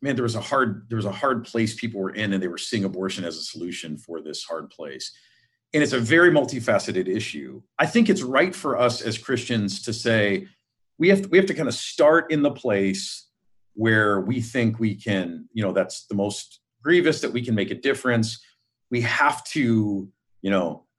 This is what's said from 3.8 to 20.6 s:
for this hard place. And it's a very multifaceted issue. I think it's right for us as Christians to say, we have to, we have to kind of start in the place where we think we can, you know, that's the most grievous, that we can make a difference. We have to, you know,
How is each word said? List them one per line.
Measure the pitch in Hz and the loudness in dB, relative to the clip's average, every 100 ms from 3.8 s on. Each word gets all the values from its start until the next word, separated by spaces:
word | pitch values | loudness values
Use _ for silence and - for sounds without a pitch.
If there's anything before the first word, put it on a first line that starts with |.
| 80 73 | -10 -12
for | - 82 | -12 -12
this | 76 73 | -10 -12
hard | - 82 76 | -10 -10 -12
place. | - 76 65 - - _ _ _ _ _ 151 | -14 -14 -12 -14 -18 _ _ _ _ _ 0
And | |
it's | 143 | 2
a | 127 | 0
very | 113 165 175 | 4 6 8
multifaceted | 151 131 131 113 101 - 92 92 | 6 2 -2 0 0 0 -2 -2
issue. | 101 113 76 65 64 - - | -2 -4 -8 -12 -16 -10 -2
I | 160 | 2
think | 233 226 | 4 4
it's | 180 | 4
right | 127 135 185 175 | 2 2 2 0
for | 151 113 | -4 2
us | 123 117 | 2 0
as | 113 110 | -4 -6
Christians | - 120 - 117 101 95 | -4 -4 -2 -2 -2 -4
to | - | -8
say, | 110 120 113 104 98 - _ _ _ _ - | -4 0 2 2 0 -4 _ _ _ _ 0
we | 170 | 4
have | 196 | 4
to, | 196 | 4
we | 180 | 4
have | 190 | 4
to | |
kind | 156 135 | 0 -2
of | 117 | -4
start | - - 151 165 165 | -6 4 6 6 4
in | 156 | 2
the | 143 | 0
place | - 123 101 98 95 - - - _ _ _ _ | 0 -2 0 2 -2 -6 -12 -18 _ _ _ _
where | - 113 110 104 101 | -2 2 4 4 2
we | 92 127 | 0 -2
think | 113 131 117 113 | -2 0 0 0
we | 110 | -2
can, | 98 113 98 87 82 - | -2 -2 -2 -2 -8 -10
you | 113 | -4
know, | 98 | -2
that's | 87 92 - - | 0 0 -4 -6
the | |
most | 101 104 101 - - _ _ | -2 -2 -4 -12 -20 _ _
grievous, | 143 175 160 - | 2 4 4 0
that | - | -2
we | 120 | -4
can | 120 110 | -2 -2
make | 92 | -2
a | - | -2
difference. | 139 135 127 117 113 113 _ _ _ _ - | -2 -2 2 2 0 -4 _ _ _ _ -6
We | 120 | -2
have | 117 113 143 143 - | 0 2 2 0 -4
to, | 160 120 113 104 98 98 _ _ _ | -2 2 2 2 -2 -8 _ _ _
you | 98 | 0
know, | 98 | 0